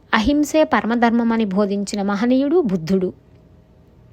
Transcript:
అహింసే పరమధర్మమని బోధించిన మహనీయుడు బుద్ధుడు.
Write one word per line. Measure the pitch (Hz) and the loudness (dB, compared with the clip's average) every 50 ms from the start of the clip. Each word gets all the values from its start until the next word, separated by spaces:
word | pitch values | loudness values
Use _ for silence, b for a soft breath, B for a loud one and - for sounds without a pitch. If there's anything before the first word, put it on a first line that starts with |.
| _ _ - | _ _ -2
అహింసే | 220 214 233 285 294 302 285 - 311 311 | 0 0 2 2 0 0 2 2 2 2
పరమధర్మమని | 311 277 233 - 214 233 240 233 233 226 233 233 226 226 226 226 | 2 2 0 0 0 -2 0 0 2 2 2 0 0 0 0 -2
బోధించిన | 202 185 196 208 196 202 202 202 - - 208 196 | -2 0 0 0 0 -2 -4 -6 -6 -6 -4 -4
మహనీయుడు | 196 202 190 220 240 254 262 277 285 311 370 | -2 -2 -2 0 0 2 2 2 2 2 2
బుద్ధుడు. | 330 214 180 185 160 160 190 190 185 180 - - - - - - - - - - - _ - - - - - - - - | 2 0 -2 -4 -2 -2 -2 0 0 -2 -6 -8 -18 -20 -20 -20 -20 -20 -20 -20 -20 _ -20 -20 -20 -20 -20 -20 -20 -20